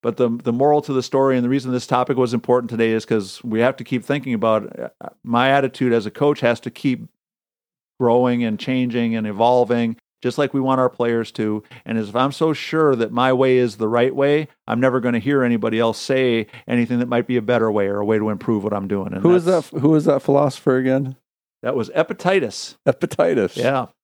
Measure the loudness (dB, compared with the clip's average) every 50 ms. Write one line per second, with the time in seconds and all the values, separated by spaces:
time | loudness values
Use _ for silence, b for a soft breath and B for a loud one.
0 | -4 -4 0 0 0 0 0 -2 -4 -4 0 2 2 4 2 2 0 -2 -4 -4
1 | -2 0 0 2 2 2 2 2 0 0 0 -2 -2 -4 -6 -6 -2 0 0 0
2 | 0 0 0 0 0 0 0 -4 0 2 2 2 2 -2 -2 0 0 2 0 -2
3 | -2 -2 -2 -2 -2 -6 -12 -12 -8 -4 -2 0 0 0 0 -4 -8 -6 -6 -6
4 | -4 -4 -6 -4 -4 -4 -4 -2 0 0 0 0 -2 -6 -12 -12 -12 -12 _ _
5 | -18 -18 _ _ -6 -2 0 2 4 4 4 2 2 -2 -2 -2 0 2 2 0
6 | 0 -4 -4 0 0 0 0 2 0 0 0 -2 -6 -14 _ -4 -2 -2 -2 -2
7 | -8 -18 _ _ _ _ _ _ _ _ _ _ _ _ _ _ _ _ _ _
8 | 2 4 4 4 4 2 0 0 -2 -2 -4 -4 -4 -4 -2 -2 -2 -2 -2 -2
9 | -2 -2 -2 -4 -4 -6 -2 0 2 4 4 2 2 2 2 0 0 -2 -4 _
10 | _ _ _ _ -6 -4 -2 0 -2 0 0 -2 0 2 2 2 2 0 0 0
11 | 0 0 0 -2 -2 -4 _ -4 -2 -2 -2 -4 B B B B B -6 -4 -4
12 | -4 -2 -2 0 0 0 0 -2 -2 -2 -2 -4 -6 -4 0 2 2 2 2 2
13 | 0 -2 0 0 2 2 2 2 4 4 4 2 2 0 -2 -4 -2 0 2 2
14 | 0 0 0 0 0 2 2 0 -2 b b b _ -6 -2 0 2 2 2 2
15 | 0 0 -2 0 0 0 0 2 2 2 0 0 0 -2 0 0 0 0 -2 -4
16 | -4 -2 0 2 2 2 0 0 -2 B B B B -2 0 0 0 0 0 -2
17 | -2 0 0 -2 0 0 -2 -2 0 0 0 2 2 2 0 0 0 0 -2 -2
18 | 0 0 0 0 0 -2 -4 -4 -2 -2 -2 -2 -2 -4 -4 -4 -4 -4 -4 -4
19 | -4 -6 -6 2 4 4 4 4 2 2 0 0 -2 -4 -6 0 2 4 4 4
20 | 4 2 0 2 2 2 2 4 2 2 -2 -2 0 0 0 2 2 0 0 0
21 | -2 -4 -10 _ _ _ _ _ _ _ _ _ -6 -4 -4 -4 -6 -2 -2 -2
22 | -2 -2 -4 -4 -2 0 2 2 0 -2 -6 -10 -14 -14 -16 _ _ 0 0 0
23 | -4 -4 0 0 2 2 2 2 0 0 -2 -2 0 0 0 0 -4 -6 _ _